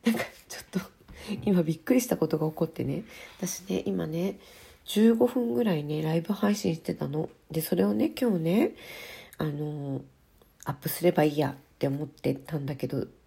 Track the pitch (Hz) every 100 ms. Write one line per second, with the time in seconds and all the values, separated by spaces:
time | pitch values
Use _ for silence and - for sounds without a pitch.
0 | - 226 - - - - - 190 - _
1 | - - - 202 - 180 160 160 - 254
2 | 240 - 160 160 156 156 160 - 131 139
3 | 220 - - - 185 - - 185 190 190
4 | 165 160 185 196 - - - - - 208
5 | 226 226 247 262 233 240 226 160 147 151
6 | 156 165 165 202 202 208 190 165 - 175
7 | 147 147 - - _ 156 160 175 202 208
8 | 269 - 247 185 160 190 349 - - -
9 | - - - - 156 147 151 147 143 135
10 | 135 _ _ _ _ _ - - 160 -
11 | 170 175 151 147 139 139 _ _ 139 139
12 | 147 - 135 139 - 156 139 143 139 139
13 | - -